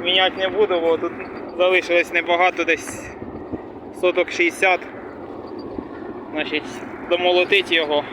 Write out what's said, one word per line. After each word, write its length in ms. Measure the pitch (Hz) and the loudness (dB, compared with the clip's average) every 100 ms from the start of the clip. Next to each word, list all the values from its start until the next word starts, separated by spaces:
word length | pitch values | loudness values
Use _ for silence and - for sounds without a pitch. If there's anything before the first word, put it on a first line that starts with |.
Міняти 340 | 170 190 185 190 | 2 2 2 2
не 120 | 190 | -2
буду, 320 | 180 208 175 | 2 2 4
бо 160 | 165 160 | 2 2
тут 140 | 170 - - - - 170 | 0 -6 -10 -10 -10 0
залишилось 560 | 180 185 165 175 165 | 4 4 4 2 2
небагато, 500 | 170 165 175 180 175 | 0 2 4 4 2
десь 480 | 165 156 - - - - - - - - - - - - | 0 0 -2 -10 -12 -14 -14 -12 -10 -10 -10 -14 -14 0
соток 300 | 180 175 170 | 0 2 0
шістдесят. 480 | - 170 - 190 180 - - - - - - - - - - - - - - - | 2 0 4 2 2 -2 -12 -14 -14 -14 -12 -12 -12 -10 -10 -10 -12 -12 -12 -8
Значить, 300 | 151 151 151 - - - - - | -6 -2 -4 -4 -10 -10 -10 -2
домолотить 640 | 175 180 180 180 196 180 | 2 4 4 6 4 4
його. 320 | 170 151 147 - | 2 4 0 0